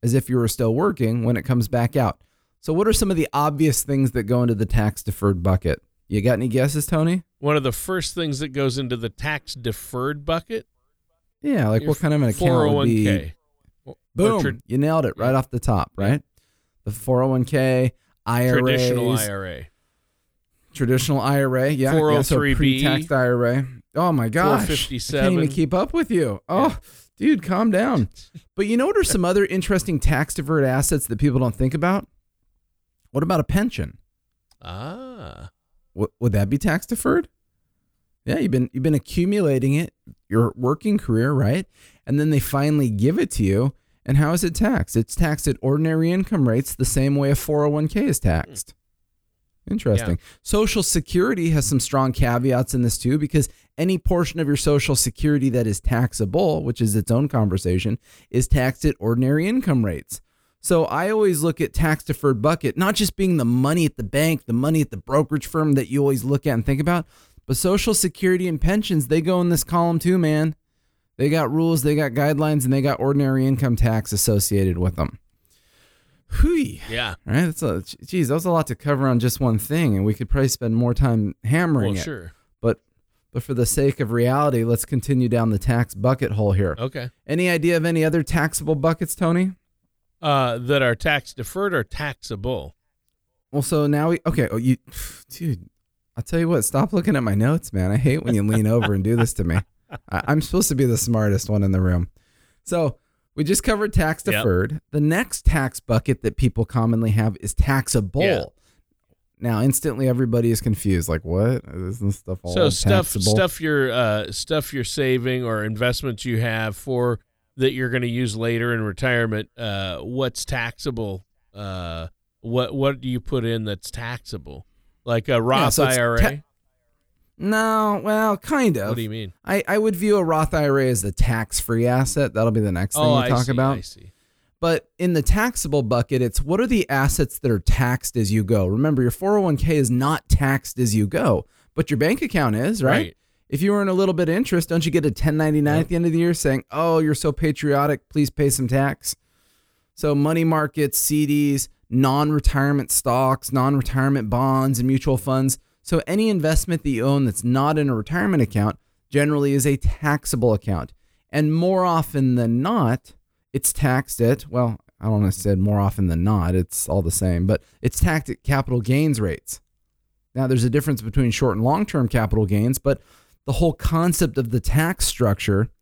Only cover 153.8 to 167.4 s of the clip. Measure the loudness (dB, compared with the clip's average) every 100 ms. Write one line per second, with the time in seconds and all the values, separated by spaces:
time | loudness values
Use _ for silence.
153.8 | 0 0 0 0 0 0 0 0 0 0
154.8 | 0 0 0 -2 0 0 0 -2 _ _
155.8 | -4 -2 0 0 0 0 2 0 0 -2
156.8 | -2 -2 0 2 0 0 0 0 2 2
157.8 | 0 -2 -4 -2 0 2 0 0 -2 -4
158.8 | _ _ _ 0 2 2 0 2 0 0
159.8 | 0 0 -2 -2 -2 0 2 0 0 -4
160.8 | -6 -14 _ _ _ -2 0 2 2 2
161.8 | 2 0 -2 0 2 2 2 0 0 2
162.8 | 2 0 -6 -20 _ _ _ -4 -4 0
163.8 | 0 0 -2 0 2 2 -2 -2 -2 -4
164.8 | _ _ -2 2 2 0 0 0 2 2
165.8 | 0 0 0 0 2 2 2 0 -2 -4
166.8 | -2 -2 -2 0 0 0